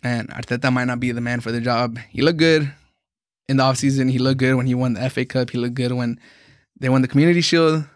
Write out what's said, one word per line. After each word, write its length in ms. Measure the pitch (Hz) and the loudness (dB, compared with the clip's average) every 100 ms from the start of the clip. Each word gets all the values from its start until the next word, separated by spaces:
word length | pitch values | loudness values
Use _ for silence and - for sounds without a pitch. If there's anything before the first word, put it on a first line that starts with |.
And 260 | 127 120 110 | -4 -4 -6
Arteta 420 | - 117 120 131 | -12 -6 -2 0
might 140 | 127 123 | 0 0
not 160 | 120 | -2
be 100 | 123 | -4
the 80 | 120 | -4
man 220 | 120 120 | -4 -4
for 100 | 117 | -4
the 80 | 117 | -4
job. 400 | 120 120 120 117 117 | -2 -2 -2 -6 -12
He 120 | - | -2
looked 160 | 139 165 | 0 2
good 340 | 165 160 147 - _ _ _ _ _ _ - | 4 4 0 -8 _ _ _ _ _ _ -2
in 80 | 135 | 2
the 60 | |
offseason. 460 | 135 127 139 135 131 | 2 2 0 0 0
He 100 | 127 | 0
looked 180 | 127 135 | 0 0
good 180 | 131 131 | 2 2
when 120 | 127 | 0
he 60 | |
won 200 | 123 127 | 0 -2
the 80 | 113 | -2
F 160 | 131 131 | -4 -4
A 80 | 127 | -4
Cup. 240 | 131 123 | -4 -4
He 80 | 127 | -4
looked 160 | 120 | -4
good 180 | 123 123 | -4 -4
when 260 | 123 120 117 - _ _ _ _ _ | -2 -4 -6 -12 _ _ _ _ _
he 60 | 135 | 0
won 140 | 131 | 2
the 80 | 127 | 4
Community 320 | 139 160 175 | 4 4 4
Shield. 440 | 165 165 160 156 143 | 4 4 4 2 -4